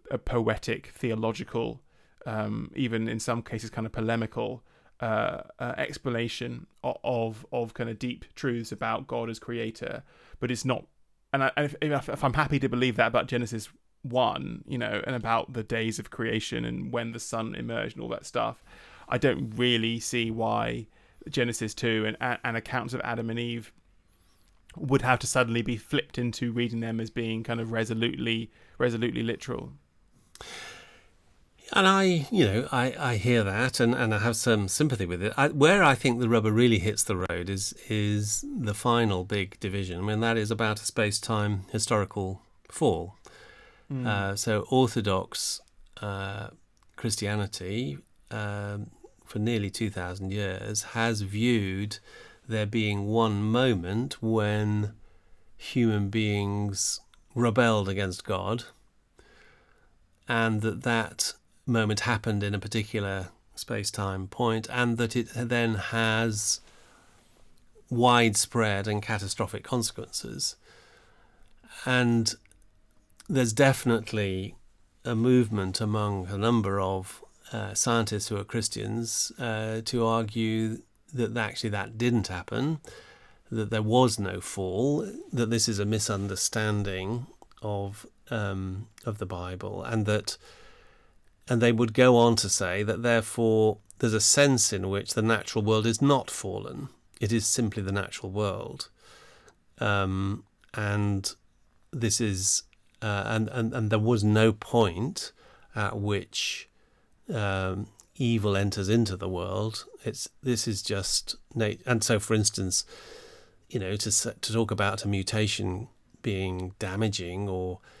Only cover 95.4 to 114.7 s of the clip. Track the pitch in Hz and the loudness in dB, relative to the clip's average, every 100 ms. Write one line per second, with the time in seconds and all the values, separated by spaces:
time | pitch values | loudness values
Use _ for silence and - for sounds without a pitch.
95.4 | - 113 104 110 113 110 139 139 - - | 0 -2 2 2 2 2 4 4 0 -8
96.4 | 98 101 101 - 139 - _ - 104 113 | -6 -6 -8 -10 -12 -14 _ -4 0 2
97.4 | - - 113 107 95 98 - - 95 98 | 2 0 0 -2 -2 -2 -4 -8 -8 -4
98.4 | 104 98 - - - _ - - - - | -2 -4 -8 -12 -16 _ -20 -20 -20 -20
99.4 | - _ _ - 107 101 95 95 98 104 | -20 _ _ -4 0 2 2 0 -2 -4
100.4 | - _ _ - 104 104 101 98 95 - | -8 _ _ -4 -2 2 2 0 -2 -10
101.4 | _ _ _ _ _ 131 113 - 113 92 | _ _ _ _ _ -2 0 2 0 0
102.4 | 95 - - _ _ - 110 101 107 110 | 0 -2 -4 _ _ -8 -4 -2 0 0
103.4 | 110 123 113 127 107 110 107 117 107 107 | 0 -2 -2 0 2 4 4 4 6 6
104.4 | 113 107 - 120 104 85 127 202 - - | 6 4 2 4 4 2 -4 -4 -10 -12
105.4 | - - - 113 101 110 104 101 - - | -20 -20 -12 -4 -4 -2 0 0 -2 -6
106.4 | - - - _ _ _ _ _ - 139 | -6 -6 -12 _ _ _ _ _ -6 -2
107.4 | 104 95 95 95 110 _ - - 120 113 | 0 0 -2 -4 -8 _ -14 -2 2 2
108.4 | 104 98 101 101 95 117 107 95 92 90 | 2 2 2 0 2 4 2 0 -4 -4
109.4 | 92 98 107 107 - - 117 - - _ | -2 -2 -4 -6 -12 -12 -8 -8 -10 _
110.4 | 131 120 - 101 - 101 92 - - - | -2 -2 -2 -4 -2 -4 -2 -2 -4 -12
111.4 | - 123 107 - - 117 - 110 - 110 | -8 -2 -2 -2 0 0 2 2 2 2
112.4 | 104 - 92 - - - - - - - | 2 0 -2 -2 -4 -12 -20 -20 -20 -20
113.4 | - _ - 120 92 104 107 - 117 - | -20 _ -8 -6 -2 -2 0 0 0 -4
114.4 | - 113 110 | -2 0 0